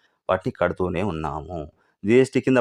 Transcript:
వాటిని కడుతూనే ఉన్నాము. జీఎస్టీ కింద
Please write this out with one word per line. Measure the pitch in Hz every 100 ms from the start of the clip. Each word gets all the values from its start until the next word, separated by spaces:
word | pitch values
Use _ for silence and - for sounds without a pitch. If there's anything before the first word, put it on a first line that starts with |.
| _ _ -
వాటిని | 92 131 -
కడుతూనే | 90 85 90 87 104
ఉన్నాము. | 80 78 73 76 90 - _ _ _
జీఎస్టీ | 98 123 127 131
కింద | - 131